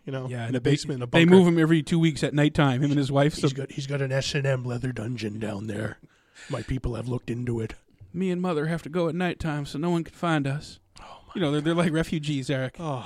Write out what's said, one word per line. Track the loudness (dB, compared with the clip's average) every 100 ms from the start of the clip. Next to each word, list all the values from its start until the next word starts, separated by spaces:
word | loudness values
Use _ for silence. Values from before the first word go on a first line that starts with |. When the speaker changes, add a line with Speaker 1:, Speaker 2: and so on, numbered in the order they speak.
| -10
Speaker 1:
you |
know, | -8 -6
Speaker 2:
Yeah, | -6 -4
Speaker 1:
in |
the | -2
Speaker 2:
they, | 2
Speaker 1:
basement, | 0 0 -6
in |
a | 0
Speaker 2:
they | 4 10
Speaker 1:
bunker. | 10
Speaker 2:
move | 10
him | 6
every | 4 4
two | 4 2
weeks | 2 2
at | 0
nighttime, | 2 2 4 2 2
him | 2
and | 2
his | 2
wife. | 2 2 2
Speaker 1:
He's | -2
Speaker 2:
So | -2
Speaker 1:
got, | -8
he's | -10 -6
got | -4
an | -2
S | -2 -2 -2
and | 0
M | -2
leather | -2 -4 -4
dungeon | -4 -6 -6 -6 -6
down | -6 -6 -6
there. | -6 -6 -8 -18 _ _ -20 -10
My | -8
people | -6 -6 -4 -6
have | -6
looked | -6 -6
into | -6 -4 -4
it. | -6 -10 _ _ -12
Speaker 2:
Me | -6 -2
and | -2
mother | -2 -2 -2
have | -4
to | -4
go | -2 -2
at | 0
nighttime | -2 -2 -4 -4 -6
so | -4
no | 0
one | 0
can | -2
find | -4 0 0 0
us. | -4 -8 -18 _ -20
Speaker 1:
Oh, | -20 -20 -12
my | -2
Speaker 2:
You |
know, | 0
they're, | 2
they're | 2
like | 2 2
refugees, | 2 0 -2 -2 -4 -2
Eric. | -2 -4 -6
Speaker 1:
Oh. | -6 -6